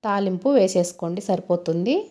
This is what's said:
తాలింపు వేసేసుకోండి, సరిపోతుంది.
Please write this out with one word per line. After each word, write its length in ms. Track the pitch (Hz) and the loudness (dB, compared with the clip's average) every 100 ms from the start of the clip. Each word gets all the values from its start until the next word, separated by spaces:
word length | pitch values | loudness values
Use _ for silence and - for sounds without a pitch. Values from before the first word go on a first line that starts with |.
| 214 | -2
తాలింపు 460 | 202 196 185 269 277 | -2 -2 -2 2 4
వేసేసుకోండి, 640 | 190 185 175 - 170 180 202 | 4 2 0 -4 -8 -6 -4
సరిపోతుంది. 680 | 180 - 175 175 165 190 330 427 | -4 0 -2 0 -2 0 -2 -2